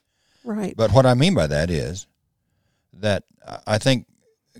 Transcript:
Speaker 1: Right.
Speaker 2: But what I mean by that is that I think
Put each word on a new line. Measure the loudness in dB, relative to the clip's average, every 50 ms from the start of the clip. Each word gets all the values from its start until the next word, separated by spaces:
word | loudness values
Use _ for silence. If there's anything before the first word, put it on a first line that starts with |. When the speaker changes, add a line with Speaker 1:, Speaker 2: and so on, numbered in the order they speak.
| _ _ _ _ _ _ _ _ -12
Speaker 1:
Right. | -10 -8 -8 -8 -8 -4
Speaker 2:
But | -2 0 4
what | 4 4 6
I | 6 4
mean | 2 2 2 2
by | 2 0 0
that | 0 -2 -2 -2
is | -2 -4 -4 -6 -8 -12 -16 -20 _ _ _ _ _ _ _ _ _ _ _ _ _ _ _ _ _
that | -6 -4 -2 -2 -4 -6 _ _ _ -18 -18 -18 -14 -4
I | -4 -2 0
think | 2 0 0 0 -2 -8 _ _ _ _ _ _ _ _ _ -20